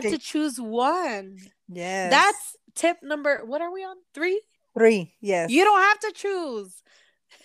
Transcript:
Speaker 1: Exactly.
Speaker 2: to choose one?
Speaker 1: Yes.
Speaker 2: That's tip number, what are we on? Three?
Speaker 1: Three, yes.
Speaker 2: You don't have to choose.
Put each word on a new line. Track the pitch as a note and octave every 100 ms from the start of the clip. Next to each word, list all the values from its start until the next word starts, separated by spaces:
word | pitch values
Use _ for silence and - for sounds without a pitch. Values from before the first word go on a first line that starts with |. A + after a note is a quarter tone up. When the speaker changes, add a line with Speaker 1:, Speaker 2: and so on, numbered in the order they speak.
Speaker 1:
Exactly. | A3+
Speaker 2:
to | D4+
choose | - D4+ D4+ B3+
one? | A3+ A3+ B3+ F4+ D#4+ G#3 F#3+ F#3+ F#3+ _ -
Speaker 1:
Yes. | F3 F3 F#3+ F3+
Speaker 2:
That's | C4+ F#4+ G4+ - - _ -
tip | E4 E4+
number, | C#4 D4+ C#4+ C#4 A3
what | C#4+
are | E4+
we | F#4+ F#4+
on? | F#4 _
Three? | C#4 F4 G4+ - _ _ -
Speaker 1:
Three, | A3+ G#3+ E3+ _
yes. | G3+ F3+ E3+
Speaker 2:
You | C4+
don't | G4+ G4
have | G4 G#4
to | A4
choose. | - G4+ F#4+ D#4 A3+ F#3+ - _ _ _ _ _ _